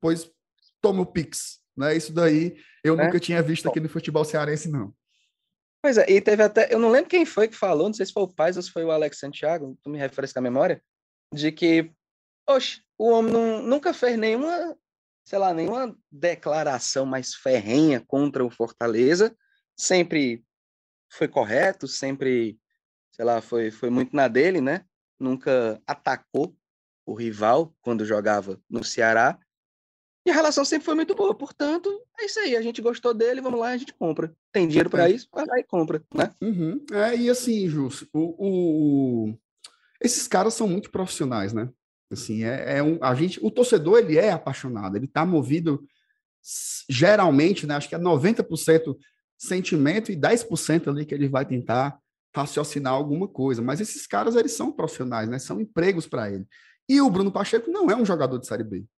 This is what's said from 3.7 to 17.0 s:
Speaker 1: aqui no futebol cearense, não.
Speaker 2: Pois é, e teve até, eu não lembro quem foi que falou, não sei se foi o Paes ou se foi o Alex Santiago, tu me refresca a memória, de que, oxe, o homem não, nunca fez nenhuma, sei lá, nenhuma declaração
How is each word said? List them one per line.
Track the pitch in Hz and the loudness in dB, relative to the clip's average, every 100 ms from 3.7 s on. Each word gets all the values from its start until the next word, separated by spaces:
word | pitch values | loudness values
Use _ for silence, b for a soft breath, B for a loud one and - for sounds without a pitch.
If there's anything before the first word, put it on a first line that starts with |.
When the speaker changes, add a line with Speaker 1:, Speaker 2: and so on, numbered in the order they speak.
Speaker 1:
aqui | 135 | -2
no | 156 | -4
futebol | 170 160 156 | -6 -4 -2
cearense, | 151 156 151 151 160 | 0 -2 -2 -4 -4
não. | 147 101 - _ _ _ _ _ _ _ _ | -6 -6 -12 _ _ _ _ _ _ _ _
Speaker 2:
Pois | 294 226 | 2 4
é, | - | 6
e | 196 | 6
teve | 196 208 | 6 4
até, | 214 214 220 | 4 4 2
eu | 220 | 4
não | 233 | 4
lembro | 247 349 | 4 4
quem | 359 | 2
foi | 320 - 220 | 2 2 0
que | |
falou, | - 202 156 180 | 0 0 2 0
não | |
sei | 214 190 | -2 -6
se | |
foi | - | -2
o | 190 | -4
Paes | - 160 180 | 0 0 0
ou | |
se | 180 | -8
foi | - | -6
o | 165 | -2
Alex | 156 151 - | 0 0 -4
Santiago, | 139 147 147 170 135 131 | -14 -6 -4 -4 -6 -14
tu | - | -12
me | 147 | -6
refresca | 139 - 135 - | -6 -6 -8 -4
a | |
memória, | 127 123 175 160 _ _ _ _ _ | -2 0 0 0 _ _ _ _ _
de | 147 151 | -4 -4
que, | 160 170 165 160 _ _ _ _ _ - | 0 2 2 0 _ _ _ _ _ 0
oxe, | 269 262 - _ _ | 2 2 -10 _ _
o | 220 | 4
homem | 226 226 | 4 4
não, | 226 226 220 | 2 0 -2
nunca | 220 277 349 | 0 0 0
fez | 320 247 233 | 0 0 0
nenhuma, | 214 226 302 349 330 - _ _ _ _ | 0 0 -2 -4 -6 -10 _ _ _ _
sei | _ 202 | _ 0
lá, | 190 | 0
nenhuma | 165 165 226 254 196 _ | 0 -2 -4 -6 -10 _
declaração | 147 170 165 - 151 151 135 - - | -4 -2 -2 -4 -2 -2 -4 -4 -2